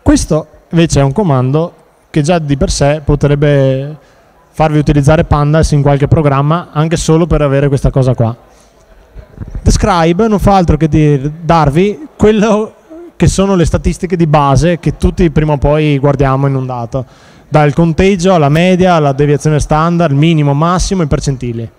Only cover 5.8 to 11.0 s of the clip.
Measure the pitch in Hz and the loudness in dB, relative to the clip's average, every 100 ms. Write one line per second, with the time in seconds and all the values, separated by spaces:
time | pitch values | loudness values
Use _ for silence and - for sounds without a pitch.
5.8 | 139 139 139 - 143 135 143 170 - 151 | 0 0 2 2 2 0 0 -2 -4 -4
6.8 | 160 165 - 160 175 156 147 135 143 135 | -2 -2 0 0 0 0 0 0 0 0
7.8 | 127 139 127 120 117 117 - _ _ _ | -2 0 0 0 -2 -4 -18 _ _ _
8.8 | _ - _ - - - - - - - | _ -20 _ -20 -20 -18 -14 -2 0 2
9.8 | 214 180 165 170 226 208 196 196 165 151 | 2 2 2 2 0 2 2 2 2 0
10.8 | 156 156 | 0 2